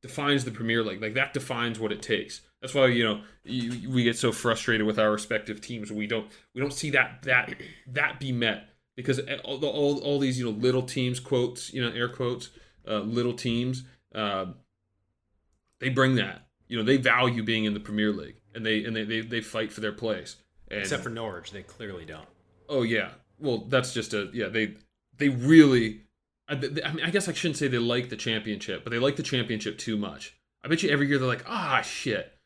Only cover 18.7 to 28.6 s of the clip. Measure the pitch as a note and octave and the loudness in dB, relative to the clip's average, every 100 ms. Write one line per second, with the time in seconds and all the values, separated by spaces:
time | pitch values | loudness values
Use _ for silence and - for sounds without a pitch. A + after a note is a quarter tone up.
18.7 | A2 A#2 A2 G#2+ A2+ A2 A#2 A2 A2+ A2 | 0 0 -4 -2 -4 -2 -6 -4 -4 -4
19.7 | - G#2+ G#2 A#2 G2 - - _ _ - | -4 -6 -4 -4 -4 -6 -18 _ _ -10
20.7 | G#2 F#2+ C#3 B2+ A2+ A2+ F2+ E2+ G2+ F#2+ | -6 -4 -4 -4 -6 -6 -8 -12 -16 -16
21.7 | - G#2+ F#2 D#2+ D#2 D#2 _ _ _ - | -14 -12 -12 -12 -16 -18 _ _ _ -4
22.7 | C#3+ A#2 A2+ F#2 - _ _ D3 A#2 - | 0 2 0 -2 -8 _ _ -4 -2 0
23.7 | C3 B2 - G#2+ G#2+ G2 A#2 G2+ A2 G#2+ | 0 0 -4 -2 -4 -4 -4 -2 0 -2
24.7 | - _ _ _ _ C#3+ B2+ B2+ D#3+ D3 | -4 _ _ _ _ 0 2 10 12 12
25.7 | B2+ A2+ G#2+ - _ _ _ _ D3 C3+ | 8 2 -4 -16 _ _ _ _ -6 -6
26.7 | C#3+ - D#3 D#3 G3 F#3 E3+ F3 D3 C#3+ | -6 -6 -4 0 0 -2 -2 -2 0 0
27.7 | B2 A#2 A#2+ B2+ A2 - A2 A2 G2+ | 2 2 0 -2 -6 -2 -2 -2 -6